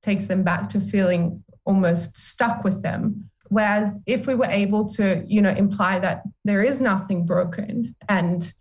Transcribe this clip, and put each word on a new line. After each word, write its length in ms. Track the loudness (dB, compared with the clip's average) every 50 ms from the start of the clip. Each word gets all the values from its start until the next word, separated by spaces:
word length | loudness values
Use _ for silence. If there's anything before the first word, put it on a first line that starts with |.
| _
takes 240 | 0 -2 -2 0 -2
them 160 | 0 0 2
back 260 | 2 0 0 -2 -2
to 100 | -2 -2
feeling 640 | -2 0 0 2 2 2 2 2 0 -2 -2 -6 -14 _ -20 -12 _
almost 500 | 0 2 4 4 4 2 2 -2 -6 -10
stuck 480 | -12 -12 -12 -4 -2 -2 0 0 0 -2
with 200 | -2 -2 -2 -4
them. 460 | -6 -6 -2 -2 -2 -2 -4 -10 -16 _ _ _ -2
Whereas 500 | 0 2 2 2 2 2 0 -2 -4 -6 -4
if 220 | -2 -2 -2 0 -2
we 80 | 0
were 100 | 0 0
able 420 | 0 0 0 0 2 2 0 0 -2
to, 340 | -2 0 0 2 2 0 -2 0
you 140 | 2 4
know, 80 | 4 4
imply 480 | 4 4 2 2 2 2 0 0 0 0
that 220 | 0 -2 -4 -4 -8 -12 -14 _ _
there 160 | 0 2 2
is 180 | 2 2 2 2
nothing 460 | 0 0 0 0 0 -2 -2 -2 0
broken 720 | 0 2 0 0 0 -2 -6 -8 -6 -4 -4 -4 -6 -8 _ -4 -2
and 460 | 0 0 2 0 0 -2 -4 -8 -12 _